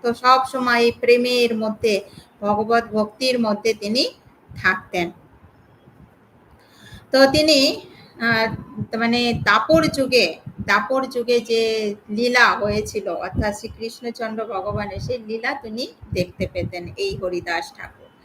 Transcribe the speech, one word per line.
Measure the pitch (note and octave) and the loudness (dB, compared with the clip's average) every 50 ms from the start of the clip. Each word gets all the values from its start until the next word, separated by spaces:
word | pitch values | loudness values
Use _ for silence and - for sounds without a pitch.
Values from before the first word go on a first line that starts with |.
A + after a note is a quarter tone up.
তো | - A#3+ A#3+ | -2 -2 -4
সব | A#3+ - B3+ C4 C4 C4 - | 2 4 6 6 6 4 -2
সময় | - C4 B3+ B3 A#3+ A#3 A#3 | -4 -2 0 2 2 4 4
এই | A#3 | 2
প্রেমের | A#3 - - A#3+ A#3+ B3 A#3+ B3 B3 B3 A#3+ A3+ A3+ | 0 0 4 4 6 6 4 2 2 2 2 2 0
মধ্যে, | A3 A3 G#3+ G#3+ - - A3 G#3 F#3+ - - - - - _ _ _ | -2 -2 -4 -4 -2 0 0 0 0 -2 -6 -20 -20 -20 _ _ _
ভগবত | G#3 G3+ G#3 G#3 A3 G#3+ A#3 A#3 A3+ - | -2 0 0 0 2 2 2 0 0 0
ভক্তির | G#3+ G#3+ G#3+ G#3+ - - C4 B3+ B3+ B3 | -2 -2 -2 -2 -4 -2 0 0 2 2
মধ্যে | A3+ G#3+ G#3 G#3 - A3+ A3 | 2 0 0 0 0 -2 -2
তিনি | - G3+ G#3 A3 C4 D4+ B4+ - - _ - - _ _ _ - - - | -2 -4 -2 0 0 0 0 -2 -12 _ -20 -20 _ _ _ -14 -2 0
থাকতেন। | F#3+ F#3+ - - - - F3+ E3+ F3 - - - - - - - - _ _ _ _ - _ _ - _ - - - _ _ _ _ _ - _ _ - _ - _ _ - - - - - - _ | 0 0 0 -6 -6 -4 -4 -4 -4 -6 -14 -20 -20 -20 -20 -20 -20 _ _ _ _ -20 _ _ -20 _ -20 -20 -20 _ _ _ _ _ -20 _ _ -20 _ -20 _ _ -20 -20 -20 -20 -20 -10 _
তো | - C4 C4+ | 6 6 6
তিনি, | C4+ C#4 D4+ D4+ D#4 D4+ C4+ C4+ D4+ - - - - - - - - _ - | 6 6 2 4 4 6 6 4 2 0 -2 -10 -18 -20 -20 -20 -20 _ -4
আহ, | A3+ A#3 A3+ A3 A3+ A3 - - - - - G#3+ G#3+ - - | -2 0 0 2 0 -2 -2 -8 -12 -14 -10 -10 -8 -6 -4
মানে | A3 A#3 A#3 A#3 A#3+ A#3+ A#3+ A3+ | -2 0 0 2 2 2 0 0
দাপর | - - G#3 G3+ A3 - - D#4+ D#4+ D#4+ | 0 2 4 4 4 4 4 4 4 4
যুগে, | D4 - C#4 C4+ A#3 B3 A#3+ G3+ E3 D#3+ - - - - - G3 | 2 0 0 -2 2 4 4 4 2 -2 -8 -14 -18 -12 -10 -2
দাপর | - G3+ G#3 G#3+ - C4 C4+ C4 | 0 0 0 2 0 -2 -2 -2
যুগে | B3+ - B3 A#3 A#3 A#3+ A#3+ | -2 -4 -4 0 0 0 0
যে | A3 A3+ A3+ A3+ A3+ A3+ A3 A3 G#3+ G#3 G3+ G#3 _ - | 0 0 0 0 0 0 0 -2 -2 -4 -6 -8 _ -8
লীলা | G#3 G#3+ A#3+ B3 B3 B3 A#3+ G3+ F3+ - | -4 0 0 2 6 6 6 6 4 2
হয়েছিল, | G3+ G#3 G#3 G#3+ G#3 - - G#3+ F#3+ F#3+ E3+ - - | 0 0 0 -2 -4 -4 -8 -6 -6 -6 -6 -6 -6
অর্থাৎ | F#3+ - - A3 G#3 G#3 | -6 -4 -2 -2 -2 -4
শ্রীকৃষ্ণচন্দ্র | - - A3 - - A3 A3+ A3+ - A#3+ A#3+ A3+ - A#3 A3 A3 A3 A3 | -4 -10 -14 -12 -10 -10 -12 -10 -10 -10 -12 -8 -8 -8 -8 -6 -6 -8
ভগবানের, | A3 G#3 F#3+ F#3 G#3 G3+ G#3+ G#3 G3+ F#3+ G3 | -6 -6 -6 -6 -4 -6 -6 -6 -6 -8 -10
সেই | - - B3+ A#3+ A3 | -6 -6 -6 -6 -6
লীলা | G#3+ A3 A3+ A3+ C4 C#4+ | -8 -8 -6 -4 -6 -6
তিনি | - - A3 G#3+ A#3 C#4 A4 - _ - - - | -6 -10 -10 -8 -8 -8 -10 -12 _ -12 -6 -4
দেখতে | F#3 F3+ F3 - - F#3+ | -4 -4 -4 -4 -8 -8
পেতেন | - - - - - - F3 F3 E3+ - | -6 -4 -6 -6 -6 -8 -10 -12 -12 -8
এই | - G3 G3 F#3+ | -6 -6 -6 -4
হরিদাস | - F#3 F3+ F3+ F3 - F3 E3+ E3+ F3 - - | -6 -6 -6 -6 -6 -6 -4 -6 -6 -6 -8 -14
ঠাকুর। | - F2+ - - - - - _ _ | -18 -18 -18 -18 -20 -20 -20 _ _